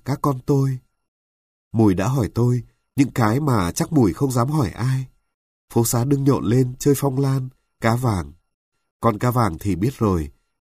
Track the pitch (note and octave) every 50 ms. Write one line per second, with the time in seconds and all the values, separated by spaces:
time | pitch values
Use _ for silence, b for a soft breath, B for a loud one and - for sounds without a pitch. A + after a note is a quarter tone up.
0 | - - C#3 C#3 - D3 C3+ B2+ - - C#3+ C#3 C3+ C3+ C3 B2+ - _ _ _
1 | _ _ _ _ _ _ _ _ _ _ _ _ _ _ - A#2 A2 G2+ F#2 F2+
2 | F#2+ A#2 C3+ C#3 G2+ E2 - A2+ A#2+ B2 B2 A#2+ A#2 - _ _ _ _ _ C3
3 | C#3 G#2+ - B2+ A2+ G#2+ A2+ C#3 D#3 C#3+ B2 G#2 F2 F2 - - E3 - D#3+ C3
4 | A#2 F2+ D#2+ - C#3+ C3+ B2 B2+ A#2 C#3+ D3+ D#3 A#2+ E2 - - A2+ C3 C3 C3
5 | C3 - _ _ _ _ _ _ _ _ _ _ _ _ - A#2 A#2 - - A#2
6 | A#2+ C#3+ C#3+ C#3 C#3 C#3+ C#3 D#2 - G2 A#2+ C3 C3 B2+ B2+ - - D3 C#3 -
7 | C#3 C#3 B2+ C#3 C#3 C3+ C3+ C3+ C3 B2+ - _ _ _ _ _ - A2+ A#2 B2
8 | C3 A#2 G#2 F2+ D2+ D2 - _ _ _ _ _ _ _ _ _ _ _ _ _
9 | - A#2 G#2+ G2+ B2 B2 A2+ B2+ A#2 F#2+ D#2+ D2+ - G#2 F2+ E2 G2+ C#3 - -
10 | A2+ G2+ F#2 E2 D2 C#2 - _ _ _ _ _